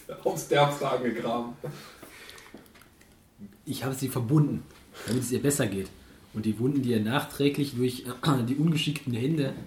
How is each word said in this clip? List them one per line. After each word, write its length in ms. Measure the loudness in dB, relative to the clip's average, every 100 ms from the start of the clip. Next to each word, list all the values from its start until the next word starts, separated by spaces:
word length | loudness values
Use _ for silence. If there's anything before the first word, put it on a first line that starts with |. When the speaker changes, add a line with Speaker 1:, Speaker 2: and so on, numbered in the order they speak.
| -16 -4
Speaker 1:
aufs 240 | -2 -2 2
Derbste 380 | 4 4 2 -2
angegraben. 680 | 0 -2 -2 -2 -2 -4 -8 -12 -12 -18 -20 -20 -20 -20 -20 -20 -20 -20 -20 -20 -20 -20 -20 _ -20 -20 -14
Speaker 2:
Ich 200 | -10 -6
habe 100 | -6
sie 140 | -4 -4
verbunden, 560 | -2 4 4 4 0 -8 -20 -20 -12 -4
damit 160 | -2
es 80 | 0
ihr 80 | 0
besser 260 | 2 2 0
geht. 220 | -2 -6 -12 -20 -20 -12
Und 100 | -4
die 140 | -2 0
Wunden, 240 | 2 2
die 80 | 2
ihr 100 | 2
nachträglich 760 | 2 0 -2 2 2 2 0 0
durch, 280 | 0 -2 -8
äh, 360 | -2 2 2 2
die 100 | 2
ungeschickten 580 | 4 4 0 -2 -2
Hände 400 | 0 0 2 0 -4